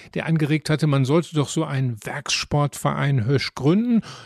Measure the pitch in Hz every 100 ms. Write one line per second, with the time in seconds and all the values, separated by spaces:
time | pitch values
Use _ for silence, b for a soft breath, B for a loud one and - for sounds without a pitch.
0 | B - 147 165 147 156 - 151 156 139
1 | 127 156 160 156 139 - 151 139 131 110
2 | - 143 - - - 147 143 - 143 143
3 | 143 139 107 139 - - 131 190 240 233
4 | - B